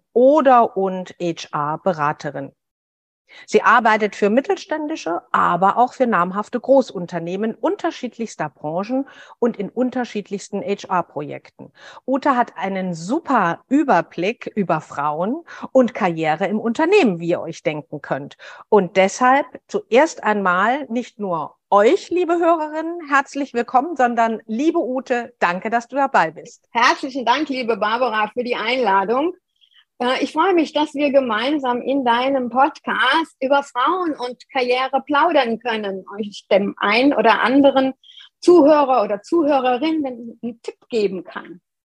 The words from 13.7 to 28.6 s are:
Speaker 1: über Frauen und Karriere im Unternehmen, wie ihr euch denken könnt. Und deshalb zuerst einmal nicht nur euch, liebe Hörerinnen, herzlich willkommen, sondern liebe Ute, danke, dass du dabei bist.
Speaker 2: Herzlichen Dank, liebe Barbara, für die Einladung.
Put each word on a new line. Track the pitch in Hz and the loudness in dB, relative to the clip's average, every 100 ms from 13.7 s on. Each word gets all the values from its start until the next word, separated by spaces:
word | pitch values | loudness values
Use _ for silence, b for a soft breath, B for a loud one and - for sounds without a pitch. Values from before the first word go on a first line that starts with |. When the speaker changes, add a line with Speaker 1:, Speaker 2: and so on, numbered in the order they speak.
| 277 285 180 165 - 180 - - | 0 2 2 0 -4 -6 -6 -6
Speaker 1:
über | - 180 160 | -4 -2 -2
Frauen | - - 147 151 190 302 - B B | -4 -6 -4 -2 -4 -4 -10 B B
und | 262 240 | 2 2
Karriere | - 190 165 160 156 185 | 2 -2 0 0 0 -2
im | 214 | -2
Unternehmen, | 233 233 320 415 262 170 | -2 -2 2 4 4 2
wie | 165 | -2
ihr | 156 | -2
euch | 151 165 | -4 -8
denken | 165 151 147 147 | -6 -6 -6 -12
könnt. | - 139 143 - B B B | -6 -6 -8 -16 B B B
Und | 208 180 190 | 2 2 2
deshalb | 190 - 254 269 302 - - | 2 2 2 4 0 -8 -8
zuerst | 208 - 233 302 - | -8 0 2 2 0
einmal | 214 208 190 180 214 269 269 | -2 0 2 2 2 0 -4
nicht | 233 226 - | -6 -8 -8
nur | 202 165 139 _ _ | -6 -6 -8 _ _
euch, | 202 214 381 - | 4 6 4 0
liebe | 349 330 | -2 0
Hörerinnen, | 339 339 339 302 311 320 349 294 | 2 2 2 -2 -6 -8 -8 -2
herzlich | 277 277 277 277 | 0 0 -4 -6
willkommen, | 233 233 262 302 311 | -4 0 0 0 0
sondern | 247 233 226 220 - | 0 2 0 -2 -6
liebe | 220 311 330 | -2 0 0
Ute, | 233 254 254 247 233 - | -2 -4 -4 -4 -6 -2
danke, | 180 180 220 | -2 -2 -2
dass | 233 233 | -4 -4
du | 262 | -4
dabei | 269 202 165 | 0 2 0
bist. | 156 165 - _ | -2 -18 -20 _
Speaker 2:
Herzlichen | 233 254 330 285 262 | 0 2 2 -4 -4
Dank, | 233 262 311 | 0 0 -2
liebe | 262 226 220 | -4 -4 -2
Barbara, | 208 233 254 214 214 | -2 0 -2 -2 -4
für | 240 | -4
die | 247 | -6
Einladung. | 202 | -4